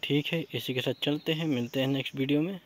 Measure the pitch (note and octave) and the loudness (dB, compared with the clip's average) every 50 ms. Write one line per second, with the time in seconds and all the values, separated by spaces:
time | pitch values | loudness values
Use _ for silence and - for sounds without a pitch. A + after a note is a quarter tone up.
0 | - - C#3 D3 C#3+ - - E3 D#3 - - B2 - - B2+ B2+ B2 C#3 B2 - | 0 2 2 2 2 2 -2 -2 -4 -4 -6 -6 -4 -2 -2 0 0 0 -2 0
1 | - D3 D3 D3+ - - D#3+ D#3 E3+ D#3+ C#3+ B2 A#2+ A#2+ - C3+ C3 C3+ C#3 C3+ | 0 0 0 0 0 0 0 0 2 0 0 0 0 -2 0 0 2 2 2 0
2 | B2+ - - C#3 C3+ C3+ C#3+ D3 D#3 F3+ G3 F3+ - | -2 -4 -2 -2 0 2 2 2 2 0 -4 -8 -12